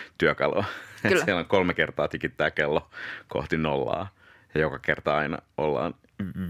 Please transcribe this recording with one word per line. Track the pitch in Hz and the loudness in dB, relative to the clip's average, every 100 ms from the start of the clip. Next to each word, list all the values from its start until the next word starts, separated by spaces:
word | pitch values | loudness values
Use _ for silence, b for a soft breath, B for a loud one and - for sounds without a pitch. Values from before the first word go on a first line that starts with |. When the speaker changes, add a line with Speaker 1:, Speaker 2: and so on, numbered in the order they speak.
| B - | B 0
Speaker 1:
työkalua. | 78 73 71 78 101 B B | 2 4 2 2 -2 B B
<laughs> | B 110 | B 2
Speaker 2:
Kyllä. | 180 92 | 4 4
Speaker 1:
Siellä | 90 | 0
on | 85 | 2
kolme | 101 90 | 2 4
kertaa | 85 78 - 73 | 2 0 0 -2
tikittää | 69 80 - 76 | -2 -6 -2 -2
kello | - 73 78 - B B B - | 2 0 0 -2 B B B -8
kohti | - 76 82 | -6 -2 0
nollaa | 80 69 60 - 98 - b b b | 0 0 0 -2 -6 -12 b b b
ja | 76 | 0
joka | 78 67 | 0 0
kerta | - 76 - 73 | -2 -2 0 0
aina | 73 80 - - | 0 -4 -8 -2
ollaan | 76 67 80 - _ - 98 87 90 | 0 0 -2 -6 _ -10 -8 -6 0